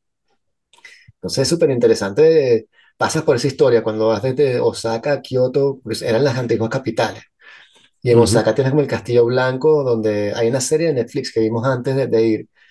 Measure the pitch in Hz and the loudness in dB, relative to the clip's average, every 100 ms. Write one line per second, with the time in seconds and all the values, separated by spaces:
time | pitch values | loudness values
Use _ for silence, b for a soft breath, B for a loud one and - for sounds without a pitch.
0 | _ _ _ _ _ _ _ _ B B | _ _ _ _ _ _ _ _ B B
1 | B _ 92 - 135 165 160 127 120 110 | B _ -8 -4 -2 0 0 2 2 2
2 | 98 98 160 160 135 113 - b b _ | -2 2 4 4 4 0 -2 b b _
3 | 120 160 151 160 143 131 143 120 110 107 | -4 -2 0 0 0 2 4 4 0 -2
4 | 110 107 131 131 143 123 120 - 113 113 | 0 0 -2 0 0 0 -2 -2 -6 -4
5 | 143 139 - 131 127 135 139 135 - 110 | -4 -4 -4 -2 0 0 -2 -2 -8 -8
6 | - 113 139 117 117 113 113 135 - 120 | -2 0 0 -2 -2 -2 -2 -4 -6 -4
7 | 110 101 - _ B B B B B _ | -4 -4 -18 _ B B B B B _
8 | 123 117 110 117 117 110 131 147 139 110 | 2 4 6 4 2 0 0 0 -2 -4
9 | - 120 117 127 131 131 151 151 135 113 | -2 2 2 2 -2 0 2 2 0 0
10 | 107 104 104 104 117 131 123 156 165 139 | 0 -2 -4 -2 -2 -2 -2 -2 0 -2
11 | 117 147 127 - 110 113 127 127 123 135 | -4 -6 -6 -2 -2 -2 -2 -2 -2 -2
12 | 127 113 113 107 - b b | 0 0 2 0 -6 b b